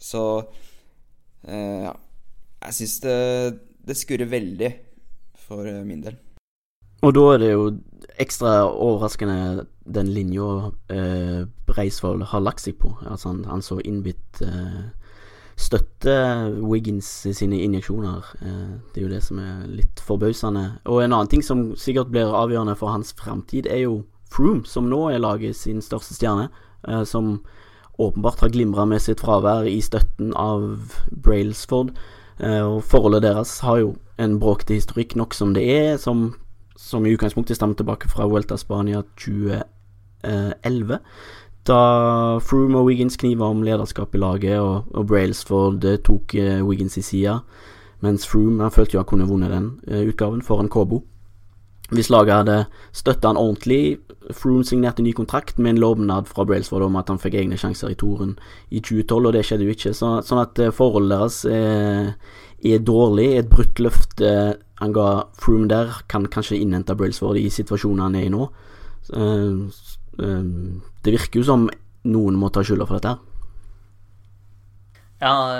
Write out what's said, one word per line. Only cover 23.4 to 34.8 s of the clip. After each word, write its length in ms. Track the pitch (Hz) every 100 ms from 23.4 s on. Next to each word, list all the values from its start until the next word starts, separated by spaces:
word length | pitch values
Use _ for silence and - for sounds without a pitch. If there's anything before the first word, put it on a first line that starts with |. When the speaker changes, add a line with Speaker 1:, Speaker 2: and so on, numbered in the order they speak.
| - 131 -
Speaker 2:
er 120 | 127 127
jo 160 | 107 104 - -
Froome, 340 | - 147 190
som 240 | - - 123
nå 200 | 135 160
er 80 | 123
laget 380 | 113 104 110 104
sin 240 | - 110
største 340 | - 107 -
stjerne, 360 | - 113 101 127 - - - -
eh, 160 | 113
som 360 | 107 113 110 104 - - - - - -
åpenbart 420 | 110 101 113 -
har 80 | 113
glimret 380 | 120 110 101 104
med 120 | 107
sitt 180 | - 110
fravær 460 | - 101 101 113 110
i 140 | 104
støtten 520 | 104 110 - - 110 -
av 420 | 107 104 104 107 113 - -
Brailsford. 800 | - 139 104 104 107 - 127 127 - - - - -
Eh, 240 | 110 107
og 220 | 104 107
forholdet 380 | - 131 107 107
deres 360 | 107 104 - -
har 180 | 127 117
jo 180 | 107 - - -
en 200 | 113 104
bråkete 360 | 107 101 -
historikk 420 | 107